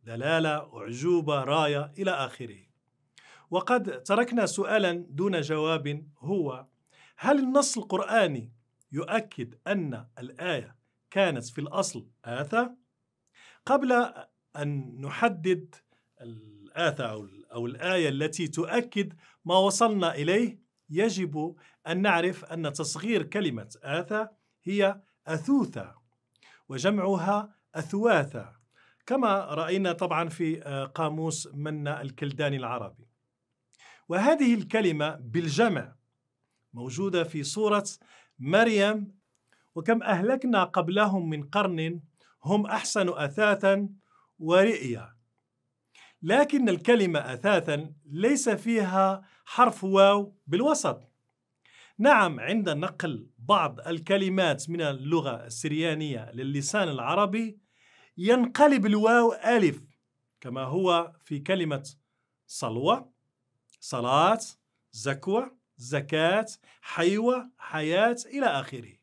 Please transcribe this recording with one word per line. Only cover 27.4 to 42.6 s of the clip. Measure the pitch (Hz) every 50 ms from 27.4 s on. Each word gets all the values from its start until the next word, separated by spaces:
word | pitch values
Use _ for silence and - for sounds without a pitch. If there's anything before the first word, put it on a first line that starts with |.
| 214 208 _ _ _ _ _
أثواثة، | 156 156 - - 202 214 233 214 170 135 139 - 113 101 - - _ _ _ _ _ _ _ _ _ _
كما | - 247 277 254 220 196 196 180
رأينا | - 147 151 160 160 185 196 196 180 170
طبعًا | 170 185 175 170 156 170 165
في، | 160 - 170 160 160 165 -
آه، | 143 139 135 135
قاموس | 135 _ - 160 151 156 156 160 165 156 - - 143 139
منا | 143 147 151 156 151 147 143 151 127 127
الكلداني | 135 117 - 151 143 135 - 151 143 139
العربي. | 135 127 117 123 120 107 98 - _ - _ _ _ _ _ _ _ _ _ _ _ _ _ _ _ - - - _ _ _
وهذه | 165 180 208 277 320 302 285 240 233
الكلمة | 214 175 - - 220 214 180 160 151 147 151
بالجمع | 147 143 131 120 110 170 170 160 135 156 226 233 185 135 107 - - _ _ _ _ _ _ _ _ _ _ _ _ _ _ _ -
موجودة | 120 120 131 117 143 196 196 180 175 165
في | 165 - 151 139
سورة | 143 - 208 214 208 208 208 196 - - - _ _ _ - _ _ _ _
مريم: | 127 139 175 208 233 233 220 202 196 208 214 214 202 - - _ _ _ _ _ _ _ _ _ _ _ _
"وكم | 165 160 190 233 233 -
أهلكنا | 196 202 170 185 226 262 262 262 254 233 196 185
قبلهم | 180 - 190 170 160 190 202 214 208 190 196 175 160
من | 156 151 143
قرن | 143 - 208 202 190 180 160 160 165 175 170 - _ _ _ _ _ _ _ _
هم | 151 196 208